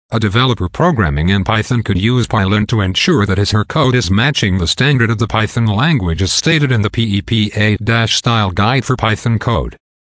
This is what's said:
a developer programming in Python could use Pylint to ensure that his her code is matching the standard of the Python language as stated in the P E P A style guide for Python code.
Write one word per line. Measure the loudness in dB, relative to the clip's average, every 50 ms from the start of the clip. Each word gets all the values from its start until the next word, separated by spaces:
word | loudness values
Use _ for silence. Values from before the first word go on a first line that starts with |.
| _ -6
a | -4 -2
developer | -2 0 2 2 2 2 0 -2 -2 -6
programming | -2 0 0 2 2 2 0 0 0 0 2 2
in | 2 2 0
Python | 0 0 -2 0 0 -2 -2 0
could | 0 -2 0
use | 2 2 2 0 0 0
Pylint | 0 0 0 2 2 0 0 0
to | 0 0
ensure | 0 0 0 0 0 2 2 2 2
that | 2 0 0
his | 0 0
her | 0 0 -2
code | 0 0 0 0 2 2
is | 0 0 0
matching | 0 2 2 0 0 0 0 0 0 0
the | 0 -2
standard | -2 0 2 2 2 0 0 -2
of | -4 -2
the | -2 -2
Python | -2 -2 -2 -2 0 0 0
language | 0 2 2 2 2 0 0 0 -2 -2 0
as | -2 -2
stated | -2 -2 0 0 0 2 2 2
in | 0 0 0
the | 0
P | 0 -2 -2 0 0 -2
E |
P | -2 -2 0 0 0 -2 0
A | 0 0 2 0 0 0 -2 0 0 0 0
style | -2 -2 0 0 0 0 0 -2
guide | -2 0 0 0 0 0 0
for | -2 -2
Python | -2 0 0 -2 0 0 0 -2 0
code. | 0 -2 -2 -2 -2 -4 -8 -14 _ _ _ _ _